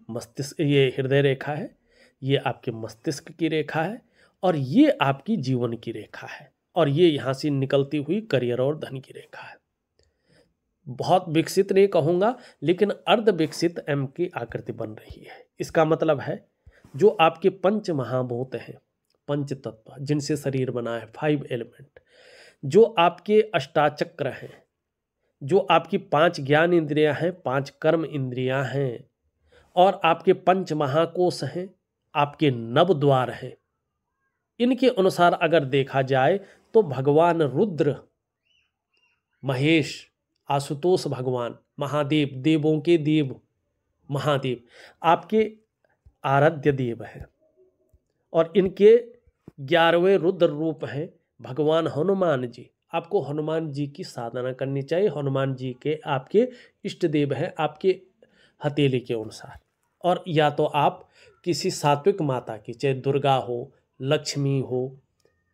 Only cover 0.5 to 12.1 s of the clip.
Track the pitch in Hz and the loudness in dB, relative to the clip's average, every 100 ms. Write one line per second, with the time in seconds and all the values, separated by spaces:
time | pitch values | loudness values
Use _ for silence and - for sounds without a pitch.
0.5 | - 143 143 131 139 131 139 139 135 - | -2 2 4 2 0 0 2 2 0 -6
1.5 | 151 262 _ _ _ _ _ 135 135 127 | -8 -10 _ _ _ _ _ -2 -2 -2
2.5 | - - 113 110 - 165 - - - 160 | -6 -8 -8 -12 -10 -8 -8 -12 -6 -2
3.5 | 156 143 156 165 247 _ _ _ _ 185 | -2 -4 -4 -4 -8 _ _ _ _ -2
4.5 | 156 127 202 311 - 139 139 - 214 131 | 0 2 4 4 4 0 0 -4 -4 -2
5.5 | 123 120 113 117 107 101 - - - - | -2 -2 -4 -10 -12 -14 -18 -16 -18 -20
6.5 | _ _ 180 151 143 175 143 131 135 151 | _ _ 0 2 4 4 4 -2 -4 -2
7.5 | 139 135 139 139 151 147 208 220 131 120 | -2 2 0 0 -4 -4 -6 -2 0 0
8.5 | 120 135 156 - 135 - - - - - | 0 -2 -2 -10 -14 -14 -20 -20 -20 -20
9.5 | - _ _ _ _ _ _ _ _ _ | -20 _ _ _ _ _ _ _ _ _
10.5 | _ _ _ 143 127 143 185 180 156 - | _ _ _ -14 -8 0 0 2 0 0
11.5 | 190 196 196 196 175 147 | 0 2 4 4 2 2